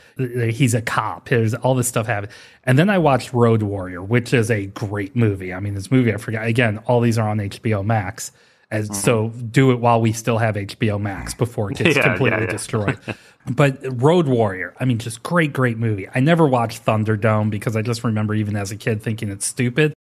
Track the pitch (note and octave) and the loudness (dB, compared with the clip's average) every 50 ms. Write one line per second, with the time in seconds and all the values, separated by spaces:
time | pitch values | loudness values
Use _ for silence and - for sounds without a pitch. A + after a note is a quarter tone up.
0 | - - _ - C3 A#2+ A#2+ B2+ A#2 A2+ A2+ - C#3 A#2 A#2 A2+ A2 - - - | -20 -20 _ -8 -8 -6 -4 -2 -2 -2 0 2 2 2 2 0 -2 -2 -4 -2
1 | A2 G#2+ E2+ E2 - - C3 A#2 A2+ A2 A2+ A#2 - B2+ C3 B2+ A#2+ - - A#2+ | -4 -4 -8 -10 -4 0 0 2 2 0 -2 0 0 0 2 2 0 -2 -2 -4
2 | A2 A#2+ A2 G2+ G2+ G#2+ - - - - - _ - C3 B2+ C#3 E3+ G#3+ G3+ F#3 | -2 -2 -4 -6 -6 -10 -16 -20 -20 -20 -16 _ 2 4 4 6 6 4 4 4
3 | D#3 C#3+ C3 A#2+ - - B2+ A#2+ A#2 A#2 A2+ A2 G#2+ G2+ G2+ F#2+ F#2 F2+ F2+ F2 | 4 4 4 2 0 -2 2 4 6 6 6 4 2 -2 -4 -6 -8 -8 -10 -10
4 | F#2+ G2+ A#2+ B2 B2 - C#3+ A#2+ A2 A2+ A2+ G#2 G2 G2 - - A2+ G2 G#2 G2+ | -4 0 0 0 2 4 2 2 2 2 0 -2 -2 -6 -8 -8 -6 -6 -4 -6
5 | G2 F#2+ - A#2+ A#2 G#2 G2 F#2 F#2 F#2 F2+ F#2 G2+ G2+ G2+ G2 F#2 - C3 C3 | -6 -4 0 2 2 2 2 -2 -6 -8 -8 -6 -6 -6 -6 -6 -4 0 2 4
6 | B2 A2+ G2 G2 - - G#2+ A2 A2 A#2 A#2 B2+ B2 A2 G#2 G#2+ - - B2 A#2+ | 4 2 0 -2 -4 -6 -6 -4 -2 0 2 2 2 2 0 -2 -2 0 2 2
7 | A#2+ A#2 A2 A2+ A2 G#2+ G#2+ G#2+ G2+ G2 - - - A2+ G#2+ G2 G2 G#2+ A#2 G#2+ | 4 2 2 0 0 -2 -2 -2 -4 -6 -8 -6 -4 -4 -2 -2 0 0 0 0
8 | F#2 F#2 - - - - _ _ _ _ _ _ _ - A2+ A2 G#2+ G#2 G#2 G2 | -2 -4 -8 -10 -14 -14 _ _ _ _ _ _ _ -8 -6 -6 -4 -4 -6 -2
9 | - C#3 A#2+ A2 A2 A2+ A2+ B2 A#2+ A2 A2 C#3 C3+ C3 B2 A#2+ A#2 A#2 A#2 A2+ | 0 2 2 2 0 -2 -4 -8 -8 0 2 4 6 6 4 4 4 4 4 4
10 | A2+ A2+ A2 - - B2 A#2 A2 A#2 A2 G#2 G#2 G2+ G#2 - - A#2+ G#2+ G2+ G#2 | 4 2 0 -2 -2 -2 0 0 0 0 -2 -4 -6 -8 -6 -2 -2 -2 -2 -2
11 | G#2 G2+ F#2+ F2+ - - - - A#2+ A2 - A#2+ G#2 G2 - - - F3 C#3+ C#3 | -4 -6 -6 -8 -10 -10 -4 -4 -4 -4 -2 -6 -6 -6 -4 0 0 2 2 4
12 | A2+ F#2+ F2+ F#2 C3 A#2 F#2+ F#2 F2+ G2+ G#2+ G2+ - - - A2 G2+ - G2+ - | 2 2 2 2 0 0 0 0 -2 -4 -4 -6 -6 -4 -4 -2 -2 -2 -4 -6
13 | - - G#2 - - - _ _ - B2+ B2 - D3 C#3 C#3 - - C3 B2+ A#2 | -8 -12 -12 -12 -14 -20 _ _ -10 -8 0 2 2 2 2 -2 -8 -8 -4 2
14 | B2+ D#3 F3 F3+ E3 C#3 B2+ A2+ A2 G2+ F#2 F#2 F2 F2 - - B2+ C3 A#2+ A2 | 2 4 4 4 4 2 2 2 2 0 0 -4 -8 -10 -6 -4 0 0 0 0
15 | A2+ A#2 - - - - E3+ F3 D#3+ C#3+ C#3+ C3+ B2+ A#2+ A2+ A2+ A#2 A2+ G#2+ F#2+ | -2 -8 -12 -10 -8 -2 0 2 2 2 2 0 0 0 0 0 -2 -2 -2 -2
16 | F#2+ - - C3 C3 D#3+ F3 E3 D#3+ C#3+ B2+ A#2+ A#2 A2+ - - - - A2 A2 | -4 -4 0 2 4 4 4 4 4 4 4 2 0 -2 -4 -4 -2 0 2 2
17 | G#2+ A2 A2 G2+ A2 A2 G#2+ G#2+ G#2+ G#2+ G#2+ G2+ - B2+ G#2+ A2 G#2+ A#2+ A#2 A2+ | 2 0 0 2 2 2 2 2 0 0 -2 -2 -4 -4 -4 -2 -2 -2 -4 -4
18 | - A#2+ G#2+ G#2+ G#2+ G#2+ G#2+ G#2+ G#2+ G#2 G#2 G#2 G2 G2 G#2+ G2+ - B2+ A2 G2+ | -2 -2 -2 0 -2 -2 -2 -2 -2 -2 -4 -4 -6 -6 -8 -6 -4 -2 -2 -2
19 | - A#2+ G#2+ G#2+ A2+ G2+ G2 G2+ - - - - B2 B2 B2 D#3+ D3+ D3+ D3 _ | -2 -6 -6 -4 -6 -8 -8 -6 -8 -8 -4 -2 -2 -2 2 2 0 0 0 _
20 | _ _ _ | _ _ _